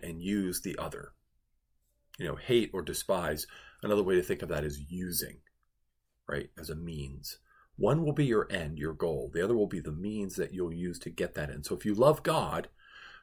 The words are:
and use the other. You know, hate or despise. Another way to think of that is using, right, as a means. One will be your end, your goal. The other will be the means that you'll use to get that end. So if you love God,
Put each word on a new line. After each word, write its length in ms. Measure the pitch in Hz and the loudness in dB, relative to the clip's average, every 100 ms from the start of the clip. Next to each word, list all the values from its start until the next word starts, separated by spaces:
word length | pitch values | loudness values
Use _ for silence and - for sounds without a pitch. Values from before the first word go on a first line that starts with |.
and 180 | 85 82 | -6 -6
use 400 | 92 101 92 87 | 0 0 0 -2
the 160 | 92 73 | -4 -6
other. 360 | 82 - - - _ _ _ _ _ _ _ _ _ - | -6 -8 -12 -18 _ _ _ _ _ _ _ _ _ -8
You 80 | 80 | -6
know, 80 | - | -4
hate 340 | - 120 104 | 2 4 4
or 100 | 92 | -2
despise. 640 | 78 78 - 92 80 76 - - - - | -4 -4 0 0 0 -2 -6 -14 -20 -6
Another 220 | 104 107 | 2 2
way 120 | 92 90 | 6 4
to 60 | |
think 220 | - 92 | 4 0
of 60 | 76 | -2
that 160 | 76 76 | -2 -2
is 260 | 71 71 | -4 -6
using, 460 | 90 90 87 - - _ _ _ _ _ _ _ _ - | -6 -2 -2 -4 -8 _ _ _ _ _ _ _ _ -6
right, 240 | 71 - - | -4 -4 -10
as 100 | - | -10
a 60 | 78 | -8
means. 640 | 85 78 67 69 - - _ _ _ - | -8 -6 -8 -8 -12 -14 _ _ _ 0
One 260 | 104 156 | 4 4
will 100 | 151 | 4
be 120 | 143 139 | 4 4
your 260 | 107 - | 4 2
end, 260 | 95 76 78 | -2 -4 -4
your 160 | 78 | -4
goal. 380 | 78 85 71 60 | -2 0 0 -2
The 80 | 82 | 0
other 140 | 98 117 | 4 4
will 120 | 101 | 4
be 120 | 90 | 0
the 140 | 80 | -4
means 420 | 76 101 107 95 92 | -4 -4 -2 -4 -4
that 180 | 76 | -4
you'll 200 | 90 87 | -2 -4
use 260 | 85 90 85 | -2 -4 -6
to 100 | 80 | -8
get 240 | 80 87 80 | -4 -4 -4
that 140 | 73 | -6
end. 160 | 69 - | -6 -6
So 100 | 95 | -2
if 100 | 107 | 0
you 100 | 104 | 6
love 260 | 139 147 | 8 6
God, 460 | - 156 80 80 - - - - - - | 4 2 0 -2 -6 -12 -20 -20 -20 -20